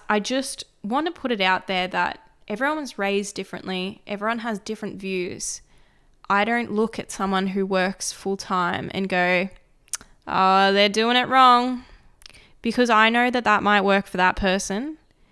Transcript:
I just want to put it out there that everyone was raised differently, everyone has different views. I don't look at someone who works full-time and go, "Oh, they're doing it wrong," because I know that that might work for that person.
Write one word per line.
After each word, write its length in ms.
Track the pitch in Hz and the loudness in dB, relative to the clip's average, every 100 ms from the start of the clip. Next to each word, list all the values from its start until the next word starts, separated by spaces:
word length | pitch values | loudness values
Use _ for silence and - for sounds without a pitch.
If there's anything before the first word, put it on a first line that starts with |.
| - | -2
I 100 | 214 | -2
just 440 | 202 262 262 - - _ | 0 -4 -4 -10 -16 _
want 240 | 202 262 339 | -4 -2 -2
to 60 | |
put 200 | 339 254 | -4 -4
it 100 | 220 | 0
out 260 | 185 185 - | 0 0 -2
there 200 | 185 185 | -4 -2
that 300 | 180 175 - _ _ - | -2 -4 -6 _ _ -12
everyone 300 | 214 277 311 | -4 -4 -4
was 200 | 262 - | -6 -6
raised 380 | 196 202 202 - | -2 -2 -4 -8
differently, 640 | 190 - - 185 190 - - | -12 -12 -8 -6 -6 -10 -10
everyone 320 | 202 208 233 | -6 -4 -4
has 200 | 233 202 | -6 -6
different 400 | - 214 208 190 | -8 -8 -10 -10
views. 640 | 190 185 175 - - - - _ _ _ _ _ - | -6 -6 -6 -8 -10 -12 -16 _ _ _ _ _ -2
I 160 | 202 214 | 0 0
don't 260 | 233 233 | -2 -2
look 260 | 208 220 - | -2 -2 -4
at 140 | - | -10
someone 360 | - 196 190 190 | -6 -2 0 0
who 180 | 196 190 | -2 0
works 460 | 190 185 190 - | 0 0 -2 -8
full-time 800 | - 196 196 - 185 175 185 - | -8 -6 -6 -4 -2 -2 -4 -6
and 140 | - 190 | -6 -2
go, 420 | 180 180 180 190 - _ _ _ - - _ - | 0 2 2 -2 -8 _ _ _ -12 -12 _ -4
"Oh, 460 | - 190 190 196 | 2 4 6 4
they're 160 | 196 208 | 4 2
doing 280 | 214 226 247 | 2 2 2
it 100 | 247 | 2
wrong," 560 | 262 254 240 254 247 - - _ _ - - - _ | 6 8 6 4 -4 -10 -20 _ _ -20 -20 -20 _
because 280 | 233 233 240 | -2 2 4
I 200 | 214 220 | 6 4
know 200 | 240 247 | 4 2
that 140 | 247 | 0
that 180 | 220 208 | 2 2
might 200 | 202 208 | 4 4
work 260 | 196 196 - | 4 2 0
for 100 | 185 | 0
that 180 | 185 - | 0 2
person. 640 | 196 196 - 202 294 311 _ _ _ | 0 0 -2 -6 -6 -10 _ _ _